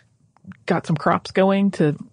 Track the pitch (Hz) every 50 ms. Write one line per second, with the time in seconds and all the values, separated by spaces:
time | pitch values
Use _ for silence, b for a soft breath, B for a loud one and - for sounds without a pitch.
0 | B B _ _ _ _ _ _ - - - _ - - 180 170 - - 160 -
1 | - 175 - 175 - - - 190 190 196 196 196 202 196 185 - 165 147 147 -
2 | - -